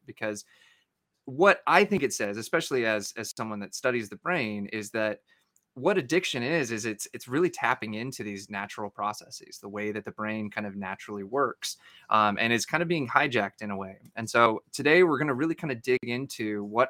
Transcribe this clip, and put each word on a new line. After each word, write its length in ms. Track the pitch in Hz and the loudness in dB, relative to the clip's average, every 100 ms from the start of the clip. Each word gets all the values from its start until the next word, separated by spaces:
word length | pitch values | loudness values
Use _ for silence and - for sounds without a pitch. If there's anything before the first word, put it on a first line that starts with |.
| - | -14
because 360 | - 110 104 - _ _ _ _ _ _ _ - | -8 -6 -6 -10 _ _ _ _ _ _ _ -8
what 360 | 131 196 175 - | 4 4 6 6
I 160 | 170 | 6
think 180 | 202 196 | 6 4
it 120 | 131 | 0
says, 240 | - 104 104 | -2 -4 -4
especially 500 | 110 165 160 131 113 | -2 -2 0 0 2
as, 260 | 107 98 - | 0 -2 -8
as 160 | 107 - | -10 -8
someone 220 | 110 104 | -8 -8
that 160 | 98 - | -10 -4
studies 340 | 127 123 107 | 0 0 -2
the 60 | 104 | -8
brain, 500 | 165 180 110 104 101 | -2 -2 -2 -4 -6
is 160 | 110 104 | -6 -4
that 300 | 113 107 104 _ _ _ _ _ - | -2 -2 -2 _ _ _ _ _ -4
what 220 | 147 190 | 0 0
addiction 460 | 123 165 - 131 | 2 0 0 -2
is, 260 | 120 165 123 | 0 0 0
is 160 | 110 113 | -2 -4
it's, 220 | 104 - | -6 -10
it's 160 | 120 - | -14 -4
really 200 | 135 180 | 0 0
tapping 440 | - 117 127 110 | 0 -2 0 -4
into 300 | 107 127 - | -6 -6 -8
these 260 | 107 98 95 | -8 -8 -8
natural 400 | 101 104 - 104 | -8 -8 -8 -10
processes, 680 | - 104 104 - - - - | -4 -4 -6 -10 -18 -18 -16
the 120 | 104 | -10
way 240 | 104 107 | -6 -4
that 100 | 107 | -4
the 80 | 104 | -8
brain 380 | 98 107 110 104 | -6 -4 -4 -6
kind 180 | - 104 | -6 -8
of 80 | 98 | -6
naturally 480 | 95 98 - 104 | -8 -8 -8 -10
works, 540 | 98 131 131 - - - - - - | -4 0 0 -2 -10 -12 -18 -14 2
um, 280 | 107 104 101 | 4 4 4
and 100 | 113 | 2
is 140 | 117 - | 2 2
kind 180 | 156 | 0
of 60 | 170 | 0
being 180 | 170 120 | 0 2
hijacked 540 | 135 143 120 101 - | 2 2 2 -2 -4
in 100 | 104 | -6
a 60 | 98 | -6
way. 200 | 95 95 - 113 | -8 -12 -14 -8
And 120 | 113 | 0
so 340 | 120 117 110 - | 6 6 4 -4
today 300 | - 143 170 | -2 6 8
we're 140 | 180 135 | 6 4
gonna 160 | 151 | 0
really 220 | 127 165 165 | 0 0 -2
kinda 200 | 160 120 | -4 -4
dig 240 | 127 127 | 0 0
into 640 | 120 123 135 - 110 104 104 | 0 -4 -4 -4 -4 -4 -2
what 240 | 110 131 | 2 2